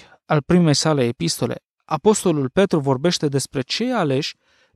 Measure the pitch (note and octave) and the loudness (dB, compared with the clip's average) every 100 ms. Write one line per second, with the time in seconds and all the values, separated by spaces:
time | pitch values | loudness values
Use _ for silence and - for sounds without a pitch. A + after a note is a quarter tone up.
0 | - _ - D#3 - F3 E3 C#3 D#3+ D3 | -20 _ -2 -2 2 4 4 2 2 0
1 | A#2+ - E3 - A#2+ B2 _ _ - D#3 | 0 -2 -6 -4 -6 -6 _ _ -8 -2
2 | G#3 G#3 F#3+ D#3 C3 - G3 E3 C#3 C3 | 0 2 2 0 0 0 2 2 0 0
3 | E3+ - D3+ C#3 - C#3 - - B3 A#3+ | 0 -2 -2 -2 -4 -6 -6 -4 -2 -2
4 | D#3 C3 D3 - _ _ _ | 0 -2 -4 -10 _ _ _